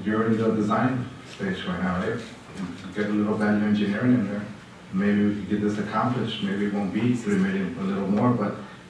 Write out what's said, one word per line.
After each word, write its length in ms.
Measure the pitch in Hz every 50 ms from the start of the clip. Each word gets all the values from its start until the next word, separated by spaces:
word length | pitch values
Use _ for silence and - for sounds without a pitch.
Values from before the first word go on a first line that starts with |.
| 92
you're 220 | 104 110 110 113
in 100 | 113 110
the 140 | 107 110 110
design 560 | - 104 101 107 110 117 123 135 135 123 - - - - - - -
stage 280 | - 101 95 92 - -
right 160 | 95 90 90
now, 180 | 92 92 90 90
right? 200 | 95 - - - - - - - - - - 98 92 85 - - - 92 90
Get 120 | 104 104
a 20 | 104
little 260 | 107 104 104 104 95
value 300 | 104 104 104 104 104 104
engineering 480 | 104 104 104 101 98 101 - 123 127 123
in 140 | - 101 95
there. 120 | 101 - - - - - - - - - - -
Maybe 340 | 95 95 101 104 104 104 104
we 60 | 101 95
can 100 | - - 90
get 120 | 104 104
this 160 | 104 104 107
accomplished. 680 | 104 - - - - - 123 127 107 - - - - 98
Maybe 220 | 98 98 101 101
it 80 | 104 101
won't 200 | 101 101 92 -
be 200 | 107 120 123 120
three 220 | 120 104 101 101
million, 420 | 92 95 98 95 98 95 85 82 -
a 40 | 95
little 240 | 95 98 98 98
more, 240 | 92 101 107 123 123
but 240 | 120 107 101 92 - - - - - - -